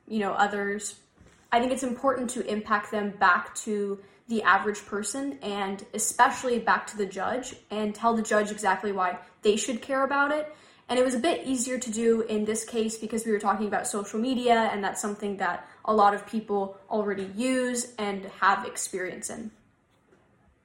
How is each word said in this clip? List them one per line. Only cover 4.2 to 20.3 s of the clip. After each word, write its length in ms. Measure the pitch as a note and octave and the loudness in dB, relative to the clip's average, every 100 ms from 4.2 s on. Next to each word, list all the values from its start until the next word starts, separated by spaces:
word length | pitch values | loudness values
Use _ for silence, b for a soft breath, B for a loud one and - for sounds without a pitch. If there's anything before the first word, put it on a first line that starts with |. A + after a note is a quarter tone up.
| - | -4
the 140 | A3+ | 0
average 420 | F3 F#3+ G#3 G3+ - | 4 4 4 -4 -6
person 520 | G#3 G#3+ C#4 C#4 C4+ | -6 -6 -6 -6 -6
and 440 | G3+ G3+ G3 G3 - | -6 -4 -4 -6 -8
especially 640 | G#3+ - - B3+ - B3+ A#3 | -4 0 4 4 4 -2 0
back 280 | G#3 F#3 - | 2 0 0
to 100 | G#3 | -4
the 80 | G3 | -4
judge 500 | G3 F#3+ B3 C4+ - - | -2 -2 -2 -6 -12 -8
and 240 | G#3 G#3+ | -4 -4
tell 220 | G#3 A#3 A3+ | 0 2 2
the 80 | |
judge 280 | G#3+ G#3+ G#3 | 2 2 2
exactly 400 | G3+ G3 F#3+ G#3+ | 0 0 0 0
why 280 | G3 F3+ - B B | 0 -2 -4 B B
they 140 | G#3+ G#3+ | 2 2
should 240 | - A#3 | 2 -4
care 220 | - C4+ | -2 0
about 280 | C4+ C#4 C#4+ | 2 2 2
it. 240 | D4+ D4+ B B B B | 0 -4 B B B B
And 100 | B3 | 2
it 60 | B3+ | 2
was 100 | A#3+ | 2
a 40 | |
bit 260 | E4 - C4 | 2 0 0
easier 320 | B3+ B3+ B3+ | -2 -2 -4
to 120 | A#3 | -4
do 300 | G#3+ A#3 A3+ | 0 4 4
in 220 | A3 G#3+ | 2 0
this 220 | G#3+ A3 - | 0 -2 -2
case 320 | A#3 A3 - | -2 -2 -4
because 280 | G#3+ A3+ A3+ | -6 -4 -2
we 60 | |
were 80 | G#3 | 0
talking 280 | A3+ - G#3 | 0 0 0
about 200 | F#3+ - | -2 -2
social 320 | G#3+ G#3 A3 | -6 -4 -2
media, 500 | B3 B3 B3 A3+ A3 | -2 2 4 4 4
and 120 | G#3 | 0
that's 180 | F#3+ - | -4 -4
something 360 | G#3+ G#3 G3+ G3 | -6 -4 -6 -4
that 280 | F3+ F3 B B - | -4 -4 B B 0
a 80 | |
lot 200 | G#3+ G3+ | 6 6
of 140 | G3+ - | 4 -2
people 500 | A3 G#3+ G3+ G3 - - | -6 -2 -2 -2 -8 -6
already 420 | G#3+ G3+ G3 F#3+ G3 | -2 -2 -2 -4 -2
use 580 | B3+ B3+ B3 A#3+ - - | 0 0 0 -2 -6 -6
and 280 | G3+ G3 F#3+ - | -4 -4 -8 2
have 240 | F#3+ G3 - | 4 4 0
experience 640 | - - F#3 F3+ - - | -6 -6 -6 -6 -8 -10
in. 200 | - G#3+ - _ _ _ _ _ _ _ | -10 -12 -14 _ _ _ _ _ _ _